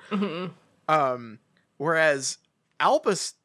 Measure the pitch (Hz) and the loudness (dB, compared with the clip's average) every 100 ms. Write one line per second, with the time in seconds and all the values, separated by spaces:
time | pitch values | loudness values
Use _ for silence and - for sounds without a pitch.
0 | - 208 202 165 180 - _ _ - 156 | -6 -4 -4 -6 -10 -12 _ _ -2 0
1 | 135 123 117 107 _ _ _ - 156 160 | 0 -2 -10 -18 _ _ _ -6 0 4
2 | 160 139 131 - _ _ _ - 170 294 | 4 2 -2 -10 _ _ _ -2 2 2
3 | 240 185 - - | 2 -2 -4 -12